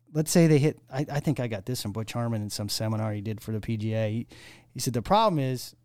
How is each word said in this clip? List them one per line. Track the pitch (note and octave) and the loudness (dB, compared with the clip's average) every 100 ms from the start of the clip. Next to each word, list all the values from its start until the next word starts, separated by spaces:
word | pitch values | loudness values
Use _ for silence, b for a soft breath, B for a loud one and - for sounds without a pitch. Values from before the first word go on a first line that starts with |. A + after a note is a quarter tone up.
| _ | _
let's | D#3 D#3 | -4 2
say | F3+ E3 | 6 8
they | D3+ | 8
hit, | D3 - _ | 4 0 _
I, | C3 D3+ | -6 -4
I | C#3+ | -2
think | D#3+ C3 | 0 -2
I | A#2+ | -2
got | G#2+ F#2+ | -4 -6
this | B2+ | -6
from | A2 | -4
Butch | G#2 G#2+ | -6 -6
Harmon | A#2+ A#2 A2+ | -4 -2 -2
in | G#2 | -4
some | - G2+ | -6 -6
seminar | - A2 A2 A2 | -2 -2 -2 -2
he | G#2 | -4
did | G2+ G#2+ | -6 -8
for | - | -6
the | A2 | -6
P | G2 A2+ | -4 -4
G | A2 | -2
A. | A2 A2 | 0 0
He, | A2 - B B B B | -2 -6 B B B B
he | - | -6
said | C3 | -4
the | A#2+ | -4
problem | G#2+ G3+ A3+ D#3+ | 2 4 4 2
is | C3 B2 - - | 0 -4 -8 -18